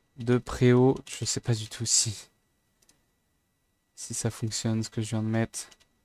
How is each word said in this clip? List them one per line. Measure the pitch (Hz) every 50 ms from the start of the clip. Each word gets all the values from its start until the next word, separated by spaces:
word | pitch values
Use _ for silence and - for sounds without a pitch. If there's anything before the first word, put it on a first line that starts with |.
| _ _ _
de | 135 117 120 123
préau. | 123 - - - - 123 123 123 123 127 131 139 - -
Je | - - - 117
sais | - - -
pas | - - 117
du | 107 110 113
tout | - - 117
si, | - - - - 113 101 - - - _ _ _ _ _ _ _ _ _ _ _ _ _ _ _ _ _ _ _ _ _ _ _ _ _ _ _ _ _ _ _ _ _
si | - - - 117
ça | - - 113
fonctionne, | - - 117 110 - - - 117 110 110 110
ce | -
que | - 117
je | 110 107
viens | 113 110 110
de |
mettre. | 110 113 113 113 113 - - - - - _ _ _ _ _